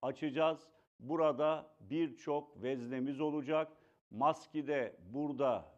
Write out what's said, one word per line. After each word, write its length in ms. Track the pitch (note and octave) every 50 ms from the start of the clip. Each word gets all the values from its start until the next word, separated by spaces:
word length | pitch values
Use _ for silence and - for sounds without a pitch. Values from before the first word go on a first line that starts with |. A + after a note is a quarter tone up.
açacağız. 640 | - C3+ C3+ - D#3 D3+ B2+ D#3 D#3+ D#3+ D#3 - - - _ _ _ _ _ -
Burada 760 | A#2 B2+ D#3+ D#3+ D#3+ D3+ C#3 B2 D3+ D#3 D#3 D3+ - - - -
birçok 840 | G#2+ F#2+ C#3 E3 E3 C#3+ A#2+ - - D#3 C#3+ D3 C#3+ - - F2+ G#2+
veznemiz 580 | B2+ C3+ B2 A#2+ A#2+ C3 C3 B2+ C#3+ C#3 C3
olacak. 500 | D#3 D3+ D3 D3+ B2+ C3+ D#3 D#3 D#3 D#3 - - _ _ _ _ _ -
maski 560 | - A2 C3 D3+ D#3 - - - - D3+ C#3
de 280 | C3+ D3 C#3 A#2+ G2+ - E2+ F2 F#2 A#2
burada 640 | C#3+ D3+ D3 C#3 B2 C#3 B2+ A2+ F#2 D#2 - -